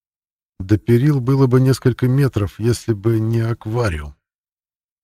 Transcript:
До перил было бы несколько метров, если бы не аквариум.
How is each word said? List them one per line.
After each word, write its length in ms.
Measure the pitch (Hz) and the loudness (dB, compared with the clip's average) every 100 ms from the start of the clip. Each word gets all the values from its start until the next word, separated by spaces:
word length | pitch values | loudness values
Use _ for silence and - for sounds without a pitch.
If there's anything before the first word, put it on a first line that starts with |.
| _ _ _ _ _ - | _ _ _ _ _ -16
До 180 | 92 107 | -2 -2
перил 420 | - 120 147 139 | 2 2 2 0
было 280 | 120 135 135 | 0 2 2
бы 120 | 127 | 4
несколько 480 | 131 127 127 113 127 | 2 2 0 0 0
метров, 520 | 135 135 107 101 - | 2 0 0 -4 -2
если 340 | 113 113 - | -2 -2 -2
бы 260 | 104 113 110 | -4 -2 -2
не 200 | 110 113 | 0 -2
аквариум. 760 | 113 113 110 117 113 78 73 - _ _ _ _ _ _ _ _ | -2 -6 -6 -4 -2 -4 -10 -16 _ _ _ _ _ _ _ _